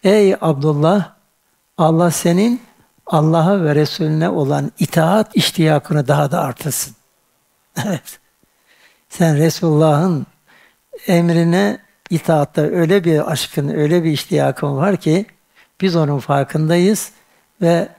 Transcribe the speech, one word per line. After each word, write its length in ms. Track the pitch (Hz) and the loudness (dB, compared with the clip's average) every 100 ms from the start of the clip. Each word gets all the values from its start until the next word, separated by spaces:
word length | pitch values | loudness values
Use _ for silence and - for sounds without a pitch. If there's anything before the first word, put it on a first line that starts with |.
"Ey 320 | 196 214 196 185 | 2 4 4 2
Abdullah, 720 | 165 143 151 147 156 202 175 _ _ _ _ _ _ - | 0 0 0 2 2 2 -2 _ _ _ _ _ _ -2
Allah 320 | 160 160 175 | 2 4 2
senin 520 | - 175 175 220 247 - _ _ _ - | 0 0 2 0 -2 -8 _ _ _ -4
Allah'a 580 | 165 156 165 165 202 | 0 2 2 2 2
ve 100 | 160 | 2
Resulüne 540 | 147 151 - 156 156 165 | 0 0 -2 -2 0 -2
olan 440 | 180 139 143 143 - | -2 -2 -2 -4 -4
itaat 580 | 185 - 160 202 214 - | -4 0 0 0 0 -2
iştiyakını 720 | - - 160 151 - 151 127 | -2 0 0 0 0 -4 0
daha 220 | 139 143 | 0 0
da 100 | 170 | -2
artırsın." 560 | 147 120 151 - - - _ _ _ _ _ _ _ - | -4 -8 -8 -8 -10 -14 _ _ _ _ _ _ _ -8
<laughs> 80 | 208 | -6
Evet. 320 | 170 - - _ _ _ _ _ _ _ _ _ | -6 -8 -20 _ _ _ _ _ _ _ _ _
Sen 280 | - 170 143 | -2 0 2
Resulullah'ın 920 | 160 151 170 151 160 147 185 160 131 _ _ _ _ _ _ 466 - | 0 0 0 2 2 2 0 -2 -6 _ _ _ _ _ _ -18 0
emrine 720 | 175 170 165 170 175 202 233 _ _ - | 2 2 2 2 2 0 -4 _ _ -6
itaatta 520 | 165 - 160 143 - | -6 0 0 0 -2
öyle 420 | 151 180 160 196 | -2 0 2 2
bir 260 | 170 156 - | 2 0 0
aşkın, 360 | 135 - - 143 | -4 -6 -6 -4
öyle 360 | 156 147 175 | -2 0 0
bir 60 | 165 | 0
iştiyakın 680 | 147 - 156 139 131 147 139 | -4 -2 0 0 -2 -4 -2
var 200 | 180 190 | -2 0
ki 300 | - 165 214 _ _ _ _ _ | 0 0 -2 _ _ _ _ _
biz 160 | 190 170 | -2 0
onun 220 | 151 143 | 0 -2
farkındayız 960 | 120 143 139 151 156 170 180 214 - _ _ _ _ _ | -2 -2 -2 -2 0 2 2 0 -4 _ _ _ _ _
ve 260 | 170 170 190 | 0 0 -2